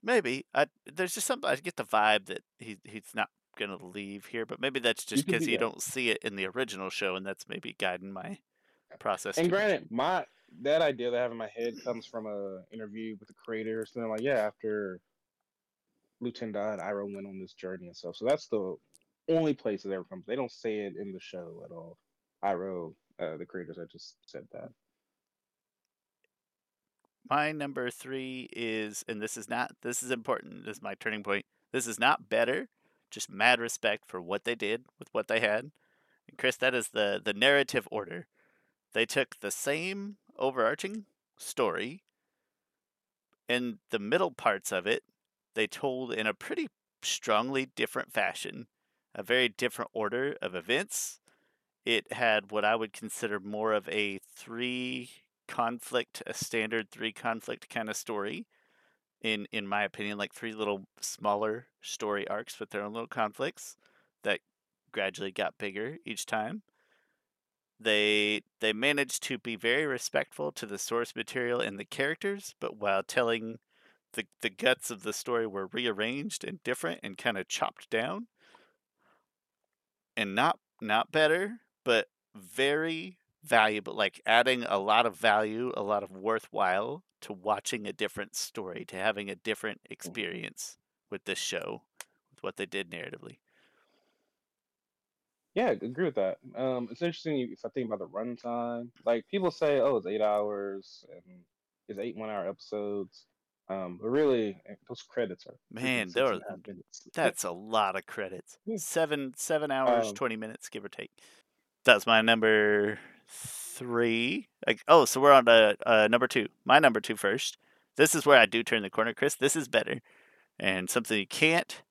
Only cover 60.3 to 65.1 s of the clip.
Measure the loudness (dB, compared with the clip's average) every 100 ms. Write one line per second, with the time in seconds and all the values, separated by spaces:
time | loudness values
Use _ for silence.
60.3 | -6 -10 -4 -2 -2 -6 _ -10 -2 0
61.3 | 2 0 -2 -8 _ -12 -6 -2 -2 -2
62.3 | -6 -8 -12 -8 -6 -6 -8 -8 -2 -4
63.3 | -2 -6 -6 -18 -18 _ _ _ _ -2
64.3 | -2 _ _ _ _ _ -4 -4